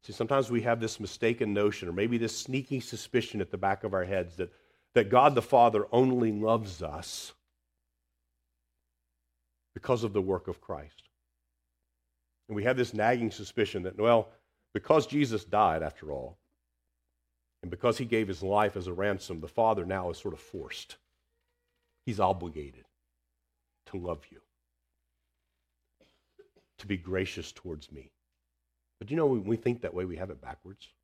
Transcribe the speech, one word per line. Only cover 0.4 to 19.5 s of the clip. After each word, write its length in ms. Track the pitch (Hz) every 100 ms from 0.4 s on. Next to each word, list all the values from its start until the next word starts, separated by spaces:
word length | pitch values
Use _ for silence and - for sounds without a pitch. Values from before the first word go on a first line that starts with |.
| 117
we 120 | 120
have 180 | 120 117
this 200 | 113 -
mistaken 540 | 101 - 113 120 107
notion, 340 | 101 104 - 90
or 60 |
maybe 240 | 85 110 120
this 200 | 113 -
sneaking 440 | - 131 131 131
suspicion 580 | - 110 - 120 - 104
at 120 | 90
the 60 | 95
back 260 | 98 98
of 100 | 107
our 120 | 95
heads 300 | 90 95 87 85
that, 140 | 90 _ _ _ _
that 160 | 123 104
God 260 | 123 147
the 60 | 127
Father 460 | - 127 120 107 101
only 400 | 120 131 123 113
loves 500 | 104 110 113 104 82
us 520 | 82 76 - - - _ _ _ _ _ _ _ _ _ _ _ _ _ _ _ _ _ _ _ _ _ _ _ _
because 300 | - - 123
of 100 | 110
the 80 | 98
work 260 | 95 90 -
of 140 | 87
Christ. 480 | - 80 76 - _ _ _ _ _ _ _ _ _ _ _ _ _ _ -
And 80 |
we 80 | 104
have 140 | 117 123
this 160 | 120
nagging 380 | 107 107 123 113
suspicion 520 | - 101 - 104 101
that, 140 | 92 98
well, 320 | 110 117 104 _ _ _ _
because 340 | 107 - 156 -
Jesus 360 | 143 135 110
died, 380 | - 104 98 80
after 300 | 78 - 76
all, 260 | 69 62 - _ _ _ _ _ _ _ _ _ _ _ _
and 100 | 87
because 260 | 90 123 113
he 80 |
gave 220 | 120 110 101
his 160 | 92
life 340 | 95 104 104 98
as 100 | 90
a 60 |
ransom, 480 | 87 101 95 - 85
the 60 |
Father 380 | 80